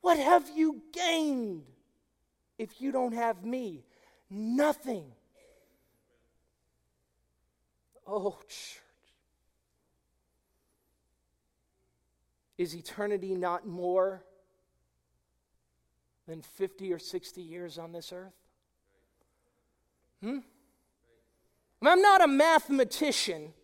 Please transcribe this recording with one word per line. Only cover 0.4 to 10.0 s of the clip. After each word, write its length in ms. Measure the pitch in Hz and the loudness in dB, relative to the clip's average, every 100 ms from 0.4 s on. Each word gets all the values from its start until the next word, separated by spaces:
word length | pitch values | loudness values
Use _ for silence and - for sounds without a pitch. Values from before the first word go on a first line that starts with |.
| - | 4
you 320 | 302 320 262 - | 0 0 0 -12
gained 720 | 349 349 330 302 262 220 170 143 - _ _ _ _ _ _ _ _ | -4 0 0 0 -2 -4 -8 -14 -20 _ _ _ _ _ _ _ _
if 220 | 220 - | -12 -8
you 120 | 269 | -4
don't 200 | 254 247 | -2 -2
have 320 | 233 233 196 | -2 -2 -2
me?" 400 | 196 254 233 151 _ _ _ _ _ | -6 -6 -6 -10 _ _ _ _ _
Nothing. 800 | 196 220 254 294 285 262 214 143 117 _ _ _ _ _ _ _ _ _ _ _ _ _ _ _ _ _ _ _ _ _ _ _ _ _ _ _ _ - | -8 -4 2 2 0 -6 -8 -10 -20 _ _ _ _ _ _ _ _ _ _ _ _ _ _ _ _ _ _ _ _ _ _ _ _ _ _ _ _ -6
Oh, 320 | 208 196 - - | -4 -4 -6 -18
church. 320 | - - - _ _ _ _ _ _ _ _ _ _ _ _ | -18 -16 -20 _ _ _ _ _ _ _ _ _ _ _ _